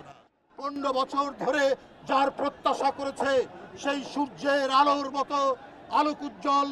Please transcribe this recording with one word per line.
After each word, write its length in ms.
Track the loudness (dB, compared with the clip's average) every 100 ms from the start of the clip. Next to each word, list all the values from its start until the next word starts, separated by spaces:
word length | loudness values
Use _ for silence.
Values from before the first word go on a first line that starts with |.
| -18
না। 80 | -20 _ _ _ -10
পনেরো 340 | -8 -2 0 0
বছর 280 | 0 0 -2 -2
ধরে 200 | 0 2 2 2 -4 -14 -2
যার 200 | 2 2 0
প্রত্যাশা 500 | -4 -2 -2 0 0 -2
করেছে, 320 | -4 -2 2 2 0 -4 -18 -8
সেই 160 | -4 -4 -4
সূর্যের 560 | -4 -4 -2 0 2 4 4
আলোর 280 | 4 2 0 -4
মতো 220 | -2 0 0 0 -6 -20 -2 0
আলোক 200 | 0 -2 -8
উজ্জ্বল 400 | -6 0 2 0